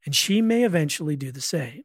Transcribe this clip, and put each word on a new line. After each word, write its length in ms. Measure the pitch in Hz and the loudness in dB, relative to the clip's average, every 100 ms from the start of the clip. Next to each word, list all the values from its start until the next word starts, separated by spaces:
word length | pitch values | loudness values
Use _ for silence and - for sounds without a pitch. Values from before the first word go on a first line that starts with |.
| - | 0
And 100 | 139 | 0
she 260 | - 202 | 2 2
may 220 | 220 233 | 4 4
eventually 520 | 240 175 151 - 156 147 | 4 2 0 -2 -4 -4
do 140 | 135 | -6
the 100 | 131 | -8
same. 420 | - 170 123 143 | -4 -4 -6 -12